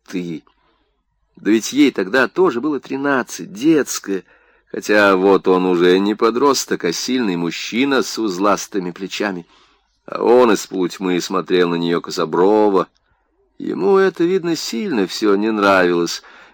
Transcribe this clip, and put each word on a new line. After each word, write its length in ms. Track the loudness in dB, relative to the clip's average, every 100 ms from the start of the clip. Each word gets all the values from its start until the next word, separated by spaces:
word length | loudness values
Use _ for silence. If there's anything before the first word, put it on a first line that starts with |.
| _
"ты". 340 | -10 -8 -12 _ _ _ _ _ _ _ _ _ _
Да 140 | 0
ведь 220 | 0 0
ей 200 | 2 2
тогда 360 | 2 -2 0 0
тоже 340 | 0 0 0
было 180 | -4 -6
тринадцать, 720 | -6 -6 -2 -2 -4 -10 -14
детское, 720 | -4 0 2 0 -6 -6 -8 -8 _ _ _ _
хотя 440 | -12 0 4 4 4
вот 300 | 4 4 4
он 180 | 2 2
уже 320 | 2 4 4
не 160 | 2
подросток, 680 | 0 0 2 0 0 -4 -4
а 80 | -4
сильный 440 | -6 -4 -2 -2 -2
мужчина 680 | -4 -6 -8 -4 -2 0
с 160 | -2 -4
узластыми 720 | -6 -2 0 -2 -4 -8 -8
плечами. 560 | -10 -12 -6 -6 -6 -12 _ _ _ _ _ -12
А 160 | -4
он 300 | 4 6 6
из 140 | 2 -2
полутьмы 540 | -4 -4 -4 -2 -2
смотрел 480 | -2 -6 0 0 2
на 60 |
нее 260 | 0 -2 -2
кособрово. 880 | -4 -6 -4 2 4 4 4 2 -2 _ _ _ _ _ _ -14
Ему 380 | -8 -2 2 4
это, 260 | 2 0
видно, 300 | 0 0 -2
сильно 520 | -4 -6 -6 -4 -2 -2
все 280 | 0 0
не 160 | 2 0
нравилось. 720 | 0 2 4 2 0 -2 -6 -14 -20 -20